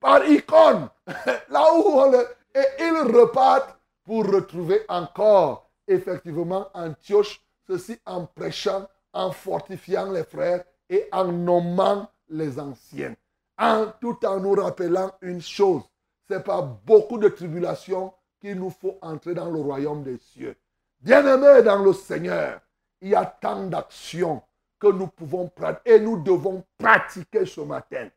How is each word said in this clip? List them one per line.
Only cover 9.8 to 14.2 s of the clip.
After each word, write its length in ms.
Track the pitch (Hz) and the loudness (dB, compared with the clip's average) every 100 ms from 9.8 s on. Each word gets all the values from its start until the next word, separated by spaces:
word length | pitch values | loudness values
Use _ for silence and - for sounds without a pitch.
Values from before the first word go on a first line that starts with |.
| - 185 190 | -6 -6 -4
les 140 | 185 | -6
frères 400 | 156 151 160 180 180 _ _ | -8 -6 -4 -4 -6 _ _
et 200 | 185 - | -4 -2
en 120 | - | -4
nommant 840 | 185 175 175 175 175 180 190 202 208 _ _ | -2 -2 0 0 0 0 0 0 -6 _ _
les 300 | 156 156 131 | -8 -8 -8
anciens. 560 | 143 127 _ 139 139 226 _ _ _ - | -14 -16 _ -12 -12 -14 _ _ _ -4
En, 280 | 226 220 220 - | 0 0 -2 -8
tout 240 | 240 185 | -10 -6